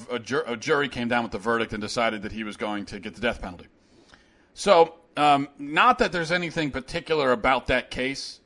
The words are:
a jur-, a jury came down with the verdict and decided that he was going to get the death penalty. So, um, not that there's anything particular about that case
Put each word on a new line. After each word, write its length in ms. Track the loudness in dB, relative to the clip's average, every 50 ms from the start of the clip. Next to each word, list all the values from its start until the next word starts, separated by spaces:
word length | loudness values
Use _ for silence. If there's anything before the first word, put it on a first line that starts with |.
| -8 -8 -8
a 60 | -8
jur-, 240 | -6 -4 -4 -4 -4
a 100 | -4 -6
jury 320 | -6 -2 0 0 0 0 -2
came 200 | -4 -4 -2 0
down 160 | 0 0 0
with 80 | -2 -6
the 80 | -4
verdict 320 | -2 0 0 0 0 -2 -4
and 80 | -6
decided 420 | -6 -4 -2 0 0 0 0 -2 -6
that 80 | -10
he 140 | -10 -8 -8
was 120 | -10 -8
going 280 | -6 -6 -6 -4 -6 -8
to 140 | -10 -12 -12
get 160 | -12 -12 -8
the 40 | -4
death 220 | -4 -4 -2 -4 -8
penalty. 240 | -12 -14 -16 -18 -20 _ _ _ _ _ _ _ _ -20 _ _ _ _ _ _ _ _
So, 400 | -4 4 6 8 8 8 6 2 -4 _ _ _
um, 320 | 2 4 6 6 4 2 -2 -8 -12
not 400 | -10 0 2 4 6 6 6 4
that 140 | 0 0 0
there's 180 | -2 -2 -2
anything 400 | -2 -2 -2 -4 -4 -4 -4 -4
particular 600 | -4 -6 -8 -8 -8 -8 -4 -2 0 2 2 2 2
about 340 | 2 2 2 2 2 0
that 240 | 0 0 -2 -2 -4
case 480 | -6 -6 -6 -6 -6 -8 -12 -14 -16 -20 _